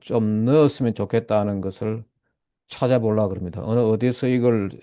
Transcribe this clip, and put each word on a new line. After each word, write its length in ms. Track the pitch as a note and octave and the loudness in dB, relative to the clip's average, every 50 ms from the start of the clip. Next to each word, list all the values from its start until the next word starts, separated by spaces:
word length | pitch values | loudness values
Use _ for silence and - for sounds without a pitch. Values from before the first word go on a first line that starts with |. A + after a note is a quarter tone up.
좀 440 | - - - A#2 A2 G#2+ G#2+ G#2+ A2 | -6 -4 -2 0 0 0 0 0 2
넣었으면 500 | B2 C#3+ D#3 D3+ C#3 - - C3 A#2 G#2+ | 2 4 4 4 4 2 0 -2 -2 -2
좋겠다는 640 | - G2+ G2 - A2+ - - G#2+ G#2+ G#2 G#2 G2+ G2 | -2 -2 -2 -2 -2 0 0 0 0 0 -2 -4 -4
것을 420 | F#2 F#2+ F#2+ - A#2 G#2+ A2 A2+ A2+ - _ _ _ _ _ _ _ _ _ _ _ | -6 -8 -8 -6 -6 -6 -6 -6 -10 -16 _ _ _ _ _ _ _ _ _ _ _
찾아보려고 640 | - - - C#3+ B2 B2+ B2 A2+ A2 G#2+ G#2+ G#2+ F#2+ | -16 -6 -2 0 2 2 2 2 2 2 2 0 0
그럽니다. 320 | F#2+ F#2 F#2 F2 D#2+ G2+ - | -2 -4 -8 -8 -8 -8 -4
어느, 160 | G#2 A2+ B2 | -2 0 2
어디서 480 | A#2 A2 A2 G2+ A#2+ B2+ B2 - - B2+ | 2 2 2 2 2 0 0 0 0 0
이걸, 420 | B2+ B2 A#2+ B2 A#2 A2 G2 G2 - - | 0 2 2 2 2 2 0 -4 -6 -8